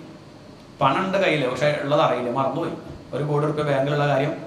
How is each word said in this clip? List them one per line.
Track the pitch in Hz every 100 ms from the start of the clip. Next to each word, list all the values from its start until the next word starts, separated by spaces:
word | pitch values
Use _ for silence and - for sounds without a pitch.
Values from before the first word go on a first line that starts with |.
| - - - - - - - -
പണമുണ്ട് | 135 180 190 196
കയ്യിൽ, | 175 147 127
പക്ഷെ | 123 147 -
ഉള്ളത് | 139 156
അറിയില്ല, | 139 123 123
മറന്നുപോയി. | 131 139 156 165 - - - -
ഒരു | 131
കോടി | 147 147 151
റുപ്യ | 147
ബാങ്കിലുള്ള | 147 135 139 143 143
കാര്യം | 135 147 -